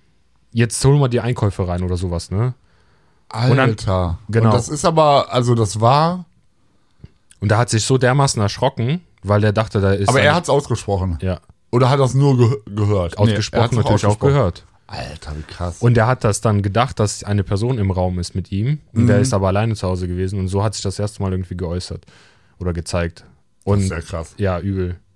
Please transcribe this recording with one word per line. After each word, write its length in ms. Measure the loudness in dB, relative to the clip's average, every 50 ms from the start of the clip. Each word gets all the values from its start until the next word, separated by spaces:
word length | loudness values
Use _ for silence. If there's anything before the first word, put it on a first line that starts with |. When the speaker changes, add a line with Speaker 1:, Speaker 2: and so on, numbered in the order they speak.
| _ _ _ _ _ _ _ _ _ _ -2
Speaker 1:
„Jetzt 320 | -2 0 0 0 0 2
hol 140 | 4 4 4
mal 80 | 2 2
die 120 | 0 -2
Einkäufe 480 | -2 -2 -2 -2 -2 -2 -2 -2 -4 -4
rein“ 160 | -4 -4 -4
oder 120 | -4 -4
sowas, 360 | -4 -4 -4 -6 -6 -6 -6 -4
ne? 220 | -2 -2 -2 -4 -8 _ _ _ _ _ _ _ _ _ _ _ _ _ -12 -6
Und 240 | -2 0 2 4
dann 140 | 4 4 2
Speaker 2:
Alter. 480 | 0 -2 -2 -2 0 0 0 -2 -4 -6 -6 -2
Speaker 1:
genau. 180 | 0 4 4 4
Speaker 2:
Und 60 | 4
das 140 | 4 2 -2
ist 160 | -4 -2 0
aber, 480 | 2 4 4 6 6 6 4 2 2 0
also 220 | 0 2 2 2
das 260 | 2 2 0 0 2
war 440 | 2 4 4 4 4 2 0 -4 -8 -14 _ _ _ _ _ _ _ _ _ _ _ _ _ _ -20 -20 _ _ _ _ _ _
Speaker 1:
Und 100 | -2 0 2
da 60 | 2
hat 120 | 2 2
sich 140 | 0 0 0
so 120 | 2 2
dermaßen 460 | 2 4 4 4 4 2 2 2 0 -2
erschrocken, 600 | -2 -2 -2 -2 -2 -2 -2 -2 -2 -2 -4 -6 _ _ _ -2
weil 220 | 0 2 2 2
er 80 | 2 2
dachte, 280 | 0 -2 -2 0 0
da 120 | 2 2 2
ist 160 | 2 2 2
Speaker 2:
Aber 100 | 2 4
Speaker 1:
ein 80 | 4
Speaker 2:
er 80 | 4 4
hat's 160 | 2 2 0
ausgesprochen? 640 | 0 0 0 -2 -4 -4 -4 -2 -4 -2 -2 -2 -4 -4 -4
Speaker 1:
Ja. 180 | -4 -6 -6 -8 -14 -20 _ _ _
Speaker 2:
Oder 180 | 0 2 2 4
hat 120 | 4 2
er's 120 | 2 2 2
nur 220 | 2 4 4 4
ge-, 200 | 4 4 2 2 0 -6 -8 -4
gehört? 380 | -2 0 0 2 0 0 -2 0
Nee, 60 | 0
Speaker 1:
Ausgesprochen 420 | 2 2 2 0 -2 -2 0 0
Speaker 2:
er 20 | 0
hat's 120 | 0 0
Speaker 1:
natürlich 280 | 0 2 2 0 2 2
auch 40 | 0
Speaker 2:
ausgesprochen. 240 | 0 2 2 2 2
Speaker 1:
gehört. 300 | 2 2 0 -2 -6 -12 _ _ _ _ -16
Speaker 2:
Alter, 480 | -14 -14 -12 -14 -14 -16 -14 -12 -12 -12
wie 40 | -12
krass. 340 | -14 -12 -10 -8 -8 -6 -2
Speaker 1:
Und 160 | 2 2 4
er 120 | 4 2 2
hat 160 | 0 0 0
das 160 | 0 0 0
dann 200 | 0 0 0 2 0
gedacht, 360 | 0 0 0 0 0 0 -2
dass 240 | -2 -2 -2 -6 -6
eine 220 | -4 -2 -2 -2
Person 340 | -2 -2 -4 -2 -2 -2 -2
im 140 | -2 -2 0
Raum 260 | 0 -2 -2 -2 -4
ist 160 | -6 -6 -6
mit 160 | -8 -8 -6
ihm. 300 | -4 -4 -2 -2 -2 -4 -6 _ -2
Und 140 | 2 2
der 100 | 4 4
Speaker 2:
Mhm. 60 | 4 2
Speaker 1:
ist 100 | 2 0
aber 140 | 0 0 0
alleine 260 | 0 0 0 -2 -2
zu 100 | -4 -4
Hause 220 | -4 -4 -4 -4 -6
gewesen. 300 | -4 -4 -4 -4 -4 -4
Und 80 | -4 -4
so 160 | -2 -2 -2
hat 100 | -2 -4
sich 80 | -6 -6
das 160 | -8 -6 -6
erste 240 | -6 -6 -6 -6 -6
Mal 80 | -4 -4
irgendwie 240 | -4 -6 -8 -8
geäußert 480 | -8 -6 -6 -6 -6 -8 -8 -12 -14 -16 _ -20 -20 -20 _ _ _ _ _ _ -8
oder 140 | -6 -6 -4
gezeigt. 500 | -4 -6 -6 -4 -4 -4 -4 -6 -10 -20 -20 _ _ _ _ _ _ _
Und 140 | 0 0 0
Speaker 2:
Das 60 | 0
ist 60 | 0
ja 100 | -2 -6
krass. 340 | -8 -8 -8 -10 -10 -10 -8 -4
Speaker 1:
ja, 200 | -2 -2 -2 -2
übel. 380 | -4 -4 -4 -2 -4 -4 -6 -8 _ _ _